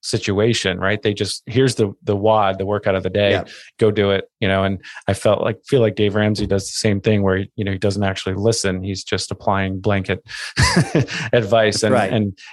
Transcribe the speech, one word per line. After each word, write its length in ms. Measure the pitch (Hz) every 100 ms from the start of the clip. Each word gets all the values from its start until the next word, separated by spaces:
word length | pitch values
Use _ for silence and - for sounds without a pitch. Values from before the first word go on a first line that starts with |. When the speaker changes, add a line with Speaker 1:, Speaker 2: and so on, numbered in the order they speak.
Speaker 1:
situation, 800 | - 113 - 98 113 110 98 90
right? 200 | 95 104
They 100 | 107
just, 300 | 98 101 - -
"Here's 300 | 120 131 -
the, 180 | 104 -
the 140 | - 101
wad, 420 | 107 107 98 95
the 80 | 95
workout 300 | 104 104 95
of 80 |
the 80 | 95
day, 180 | 101 101
Speaker 2:
Yeah. 100 | 95 - - - -
Speaker 1:
go 140 | 107
do 180 | 104 101
it," 160 | 98 - _
you 80 | 98
know? 160 | 98
And 180 | 98 95 - - -
I 60 |
felt 280 | 95 110 101
like, 140 | 117 110 -
feel 120 | 139
like 140 | 110
Dave 220 | 95 104 104
Ramsey 320 | 107 104 101
does 180 | 98 -
the 60 | -
same 220 | 110 101
thing 200 | 110 107
where, 240 | 98 95 95 -
you 80 |
know, 80 | 101
he 60 | 95
doesn't 240 | 104 95
actually 300 | 98 95 -
listen. 480 | 92 107 113 101 92
He's 220 | 95 92
just 260 | - 98 -
applying 500 | 92 - 98 95 95
blanket 440 | 104 98 90 92 - - - -
<laughs> 100 | - - - 156 - - 117
advice. 500 | 123 104 113 107 104
And, 100 | 107
Speaker 2:
Right. 180 | 123 101
Speaker 1:
and 260 | 120 101 98 -